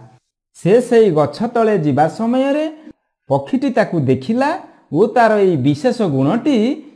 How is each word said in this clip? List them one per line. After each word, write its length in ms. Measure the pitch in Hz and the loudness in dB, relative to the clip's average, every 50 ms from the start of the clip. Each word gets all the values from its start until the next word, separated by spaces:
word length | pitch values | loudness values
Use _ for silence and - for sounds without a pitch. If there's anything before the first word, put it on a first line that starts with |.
| - - _ _ _ _ _ _ _ _ _ | -16 -20 _ _ _ _ _ _ _ _ _
ସେ 280 | - - 170 208 247 | -6 0 2 2 2
ସେଇ 300 | 247 247 240 226 220 202 | 2 2 4 4 4 4
ଗଛ 320 | 151 151 147 139 - - 214 | 4 2 0 0 -2 -4 -6
ତଳେ 340 | 233 - 233 226 214 214 | -2 0 0 0 0 0
ଯିବା 300 | 185 147 147 131 135 156 | 0 0 0 0 2 0
ସମୟରେ 580 | 165 165 - 226 233 247 262 269 277 277 302 311 311 311 - - - - _ _ _ _ _ _ - | 0 -2 -4 -4 -2 0 0 0 0 -2 -2 -4 -6 -8 -12 -20 -20 -20 _ _ _ _ _ _ -4
ପକ୍ଷୀଟି 400 | 135 139 - - - 254 285 277 | -4 -4 -2 -4 -4 -2 -2 0
ତାକୁ 300 | - 233 202 165 180 165 | 0 0 0 0 0 0
ଦେଖିଲା 600 | 135 127 127 - - - 226 254 277 294 349 - - - - _ _ - 143 | 0 0 0 0 -2 -2 -2 -2 -2 -2 -4 -6 -10 -16 -20 _ _ -4 -2
ଓ 140 | 160 214 | 0 0
ତାର 240 | 226 - 254 233 214 214 | 0 2 2 2 2 2
ଏଇ 220 | 208 196 185 175 | 2 2 2 2
ବିଶେଷ 460 | 135 123 143 147 - - 254 - - | 2 0 0 0 0 -2 -2 -2 -2
ଗୁଣଟି 840 | 214 170 135 131 131 147 208 240 - 311 277 214 214 254 311 - - - - | -2 -2 0 0 0 0 0 0 0 0 0 2 0 0 -2 -6 -10 -20 -20